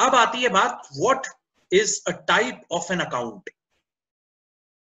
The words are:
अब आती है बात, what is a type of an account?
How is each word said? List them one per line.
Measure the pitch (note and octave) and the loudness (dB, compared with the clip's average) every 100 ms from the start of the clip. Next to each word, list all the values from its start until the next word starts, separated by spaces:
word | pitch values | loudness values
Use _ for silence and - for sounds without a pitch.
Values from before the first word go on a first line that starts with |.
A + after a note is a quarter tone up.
अब | A#3+ | 2
आती | C4 A3+ A#3+ | 4 2 2
है | B3 | 0
बात, | F#3+ A#3+ - - C#3 | 2 2 -2 -12 -2
what | G3 C4 - - _ _ _ | 0 0 -2 -16 _ _ _
is | F#3 G#3+ - - | 2 2 -2 -4
a | F3+ - | -6 0
type | F3+ B3 - - | 0 0 -6 -8
of | E3+ - | -8 -4
an | F3+ | -4
account? | C#3+ B2+ A#2+ G#2 - _ _ _ _ _ _ _ _ _ _ _ _ _ _ | -4 -4 -6 -10 -18 _ _ _ _ _ _ _ _ _ _ _ _ _ _